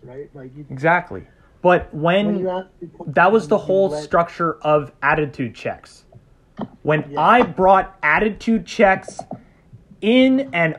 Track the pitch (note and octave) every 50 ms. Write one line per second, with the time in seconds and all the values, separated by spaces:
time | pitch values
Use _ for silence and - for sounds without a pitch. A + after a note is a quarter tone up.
0 | - B2+ B2+ C#3 D3 - - C#3+ C3 C3 B2+ D3 D3 C3+ C3+ C3 C#3 D#3+ E3+ F3
1 | E3+ - G2+ F#2 - - _ _ _ _ _ _ - F3+ F3+ F3 F3+ - - D3+
2 | D3+ E3+ F3+ G3 G#3 G#3 G#3 F#3 F#3 F#3 F3+ F#3 F#3 - _ - F3 E3 - -
3 | - - C3+ F3 E3+ F#3+ G#3+ A3+ E3+ - A3 G3 - - F#3+ G3 G3 F#3 D3+ D3+
4 | D3+ D3 - E3+ E3+ E3+ - - E3+ D#3+ D3+ - - D3+ D3+ D3+ C#3+ B2+ - -
5 | - C#3+ D#3 D#3 D3+ C#3 - - C3 A2+ - - - A#2 F#2+ - - - - _
6 | _ _ - - _ _ _ _ _ _ _ - - - - - - C#3+ D#3 D#3
7 | C#3+ C#3+ C#3+ D3 D#3 F#3 A3+ B3 A#3+ F3+ D#3 - F#3 F#3 G3 F#3+ - - - -
8 | - D3 D3+ F3 G#3 A3 G3 - - A#3 A3+ A3 E3 - - - A3 F#3+ F#3+ G3
9 | - - - - - - - - - _ _ _ _ _ - - _ _ - -
10 | - G#3+ A#3+ B3+ B3+ C4 C4 C4 C4+ - - F3 E3+ D#3+ D3+